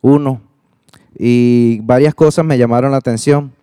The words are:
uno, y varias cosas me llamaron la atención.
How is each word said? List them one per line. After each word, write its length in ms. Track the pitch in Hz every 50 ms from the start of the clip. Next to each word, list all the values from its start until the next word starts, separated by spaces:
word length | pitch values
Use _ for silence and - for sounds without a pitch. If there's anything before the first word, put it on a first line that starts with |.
uno, 400 | - 127 139 147 147 135 135 117 _ _ _ _ _ _ _ _ _ _ _ _ _ _ _
y 640 | - - 120 120 120 120 120 120 120 120 117 117 107
varias 340 | 110 113 123 127 143 151 147
cosas 300 | - 160 151 - - 160
me 140 | 160 147 123
llamaron 320 | 123 117 117 123 127 139
la 80 | 139 135
atención. 560 | - 127 117 110 - 147 143 143 143 135 _ _